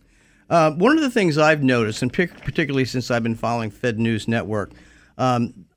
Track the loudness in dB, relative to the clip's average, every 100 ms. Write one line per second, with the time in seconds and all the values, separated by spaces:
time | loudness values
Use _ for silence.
0 | _ _ _ _ -2 2 2 4 2 4
1 | 2 2 2 4 4 4 2 2 0 -2
2 | -4 -2 -4 -6 -8 -4 -2 0 -2 -4
3 | -2 -2 -2 -4 -4 -4 -6 -6 -4 -2
4 | -2 -2 -2 -4 -2 -4 -6 -10 -20 _
5 | _ -4 -2 0 -2 -6 -20